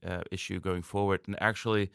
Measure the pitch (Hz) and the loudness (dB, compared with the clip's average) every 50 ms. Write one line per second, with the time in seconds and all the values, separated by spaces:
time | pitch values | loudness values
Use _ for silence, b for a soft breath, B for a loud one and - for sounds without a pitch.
0 | - 87 90 87 - - 92 95 - - 95 92 - 95 90 87 82 - - 101 | -6 -4 -4 -4 -4 -6 -6 -8 -4 -4 -4 -2 0 0 0 0 -2 -2 0 0
1 | 101 98 95 - - - 101 - 98 110 107 - - 117 107 104 101 98 | 2 2 2 0 -2 -6 -2 2 2 2 2 2 0 2 4 4 2 0